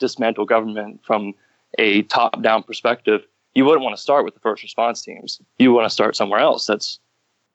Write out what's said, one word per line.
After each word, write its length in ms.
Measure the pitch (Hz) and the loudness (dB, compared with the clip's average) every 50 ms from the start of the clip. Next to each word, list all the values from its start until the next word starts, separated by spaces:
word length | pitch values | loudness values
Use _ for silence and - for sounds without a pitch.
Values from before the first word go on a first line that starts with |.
dismantle 440 | 131 117 - - 117 113 110 104 104 | -6 -4 -4 -2 -2 -2 -2 -2 -2
government 600 | - 120 113 110 110 107 107 104 104 104 107 _ | 0 0 0 0 -2 -6 -8 -10 -10 -14 -18 _
from 300 | - 110 104 101 101 98 - _ _ _ _ _ _ - - | -4 -4 -4 -4 -6 -12 -14 _ _ _ _ _ _ -4 0
a 240 | 113 107 101 104 104 | 0 2 2 2 0
top-down 600 | - - 131 117 110 - - 113 113 110 110 113 | 0 0 0 0 0 -2 -2 0 0 0 0 0
perspective, 600 | - 110 - - 117 120 - _ - 107 98 - _ _ _ _ _ _ | -4 -12 -4 -2 -2 -2 0 _ 0 0 0 -2 _ _ _ _ _ _
you 100 | 127 135 | 2 4
wouldn't 200 | 143 160 143 131 | 4 4 4 2
want 100 | 113 104 | -2 -6
to 80 | - - | -6 -2
start 220 | - 143 147 117 | 0 2 2 2
with 100 | - - | 0 -6
the 60 | _ | _
first 240 | _ 110 101 - - | _ -4 -4 -4 -8
response 380 | - - - 113 117 117 - - | -10 -4 -2 -2 -2 -2 -6 -10
teams. 380 | - 95 98 - - - - _ _ _ - | -14 -16 -16 -14 -14 -14 -14 _ _ _ 2
You 120 | 131 127 120 | 4 6 6
want 140 | 120 113 | 6 4
to 40 | 101 | 2
start 260 | - - 104 110 - | 0 0 0 0 0
somewhere 240 | - 107 101 101 110 | -2 -2 0 0 2
else 260 | 143 160 123 - - | 2 2 2 0 -2
that's, 320 | - 104 104 - - - - _ _ _ _ _ _ _ _ _ _ _ | -2 -4 -4 -4 -10 -12 -14 _ _ _ _ _ _ _ _ _ _ _